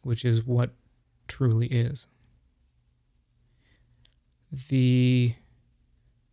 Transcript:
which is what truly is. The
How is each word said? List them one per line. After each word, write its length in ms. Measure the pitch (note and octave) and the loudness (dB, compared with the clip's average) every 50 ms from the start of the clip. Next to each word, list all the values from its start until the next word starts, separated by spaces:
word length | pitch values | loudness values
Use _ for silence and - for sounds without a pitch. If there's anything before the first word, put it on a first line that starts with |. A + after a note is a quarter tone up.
which 240 | _ B2+ A#2 A2+ - | _ -4 -6 -2 0
is 200 | B2 A#2 A2+ A2+ | 0 0 0 0
what 260 | B2+ A#2+ A#2+ A#2+ A#2+ - _ _ _ _ _ _ _ _ _ _ - | 0 0 0 0 -2 -6 _ _ _ _ _ _ _ _ _ _ -18
truly 400 | - - C#3 B2 A2+ A2+ A#2+ A#2 | -6 -2 0 0 2 0 0 0
is. 400 | B2 A#2+ A#2 B2 C#3 - - _ _ _ _ _ _ _ _ _ _ _ _ _ _ _ _ _ _ _ _ _ _ _ _ _ _ _ _ _ _ _ _ _ _ _ _ _ _ _ _ _ _ _ _ _ _ _ _ _ D3+ C3+ C3 - | 0 -2 -2 -2 -6 -10 -14 _ _ _ _ _ _ _ _ _ _ _ _ _ _ _ _ _ _ _ _ _ _ _ _ _ _ _ _ _ _ _ _ _ _ _ _ _ _ _ _ _ _ _ _ _ _ _ _ _ -14 -14 -8 -2
The 680 | C#3 C3 B2+ B2+ B2+ B2+ B2+ B2+ B2+ B2 B2 A#2+ A#2 - _ _ _ _ _ _ _ _ _ _ _ _ _ _ _ _ _ _ | 0 2 2 2 4 2 2 2 2 2 2 0 -2 -4 _ _ _ _ _ _ _ _ _ _ _ _ _ _ _ _ _ _